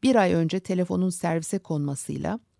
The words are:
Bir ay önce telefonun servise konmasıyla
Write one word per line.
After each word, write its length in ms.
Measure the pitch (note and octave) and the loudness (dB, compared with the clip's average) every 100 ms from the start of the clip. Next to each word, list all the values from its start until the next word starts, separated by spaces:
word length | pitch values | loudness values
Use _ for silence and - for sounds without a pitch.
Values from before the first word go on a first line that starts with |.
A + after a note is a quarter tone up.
Bir 120 | C4 A#3+ | 4 4
ay 180 | F#3 | 4
önce 260 | F3 E3 F#3 | 4 2 -2
telefonun 500 | - F3+ F3+ F3+ F#3 | -2 -2 0 0 0
servise 500 | F3 F3 E3 D#3+ G3 | -2 -2 -2 -2 -8
konmasıyla 800 | - D#3 C#3+ C#3 - D3 D3+ G#3+ _ | -4 -2 -2 -4 -6 -6 -4 -6 _